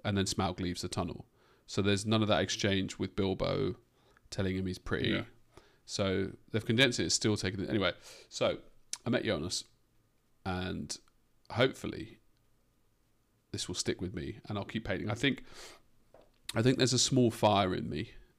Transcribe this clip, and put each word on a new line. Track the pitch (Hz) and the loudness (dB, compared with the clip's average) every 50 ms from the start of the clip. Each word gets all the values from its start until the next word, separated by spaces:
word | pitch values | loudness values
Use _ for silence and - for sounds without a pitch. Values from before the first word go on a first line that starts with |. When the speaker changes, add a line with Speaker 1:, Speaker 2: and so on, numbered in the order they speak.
| - | -4
Speaker 1:
and | 107 98 98 | -2 0 0
then | 95 | 0
Smaug | - - - 95 85 87 - | 0 0 0 -2 -2 -2 -2
leaves | 92 90 90 - | -4 -4 -4 -6
the | - 90 | -6 -6
tunnel. | - - 92 82 - - - _ _ _ _ _ _ _ _ - | -4 -4 -4 -4 -6 -10 -14 _ _ _ _ _ _ _ _ -4
So | - - | -2 2
there's | 98 101 101 95 104 | 2 4 2 2 2
none | 107 110 110 | 2 4 4
of | 107 101 | 6 6
that | 104 78 | 4 4
exchange | 95 92 - - - 101 98 98 95 95 - - | 4 2 0 0 0 2 2 2 0 -2 -4 -4
with | 98 98 - | -6 -4 0
Bilbo | - 98 95 95 92 90 87 92 95 101 95 - - _ _ _ _ _ _ _ _ _ _ | 0 0 2 2 0 0 0 0 0 0 -2 -2 -6 _ _ _ _ _ _ _ _ _ _
telling | - - 98 95 92 95 | -4 -2 -2 0 0 -2
him | 95 | -2
he's | 92 92 - | -4 -4 -6
pretty. | - - - - - 95 | -4 -4 -2 0 0 0
Speaker 2:
Yeah. | 95 95 - - - _ _ _ _ - - _ _ _ _ | 0 0 -2 -6 -12 _ _ _ _ -20 -20 _ _ _ _
Speaker 1:
So | - - - - 98 95 95 95 - - - _ _ | -8 -4 -2 0 0 0 0 0 -2 -6 -10 _ _
they've | - 110 - | -4 -2 0
condensed | - 113 117 135 127 123 - | 2 4 4 4 4 4 2
it, | 92 | 0
it's | 82 - | 0 0
still | - - 113 104 101 | 2 2 2 2 2
taken. | - 95 98 98 92 - | 0 -2 -2 -4 -2 -2
Anyway, | - 107 92 87 - - - - - - - - | 0 2 2 0 0 -2 -8 -20 -20 -20 -20 -16
so | - - 123 104 82 - - - - - - _ - - - | -4 0 0 0 0 -2 -6 -16 -20 -20 -16 _ -14 -8 -2
I | 127 | 0
met | 117 - - | 0 0 0
Jonas, | 107 98 76 73 92 - - - - _ _ _ _ _ _ _ _ _ _ _ _ _ _ - | 0 -2 -2 -2 -4 -6 -6 -8 -10 _ _ _ _ _ _ _ _ _ _ _ _ _ _ -6
and | 95 90 90 92 90 90 85 73 73 - - - _ _ _ _ _ _ _ _ - | -4 -4 -2 -2 -4 -4 -6 -6 -8 -10 -12 -14 _ _ _ _ _ _ _ _ -6
hopefully | - 110 127 131 - - - - - - 110 - - - _ _ _ _ _ _ _ _ _ _ _ _ _ _ _ _ _ _ _ _ _ _ _ _ _ _ | 0 2 2 2 2 -2 -6 -6 -6 -8 -10 -12 -16 -20 _ _ _ _ _ _ _ _ _ _ _ _ _ _ _ _ _ _ _ _ _ _ _ _ _ _
this | - 101 - - | -10 -8 -8 -6
will | 90 | -6
stick | - - - - - | -4 -2 -2 -4 -4
with | 92 90 - | -6 -6 -6
me, | 82 71 - 101 - - - | -8 -8 -8 -10 -12 -10 -8
and | 107 104 | -6 -6
I'll | - | -6
keep | - - 113 - | -6 -6 -6 -4
painting. | - 95 90 - 104 | -4 -4 -4 -4 -4
I | 107 | -4
think, | 107 - 139 127 - - - - - - - - - _ _ _ _ _ _ - - - _ _ _ _ - - | 0 0 0 0 0 -4 -12 -18 -18 -18 -18 -20 -20 _ _ _ _ _ _ -20 -20 -20 _ _ _ _ -4 -2
I | 117 | 2
think | 113 127 135 - | 4 4 4 6
there's | 131 120 127 | 4 4 4
a | 120 | 2
small | - - 135 131 123 117 | 2 4 4 4 4 4
fire | 113 - - 107 101 98 101 92 92 | 4 4 4 4 6 6 4 2 0
in | - - - | -2 -4 -4
me | - 76 104 - - - - - _ | -6 -6 -6 -8 -12 -18 -20 -20 _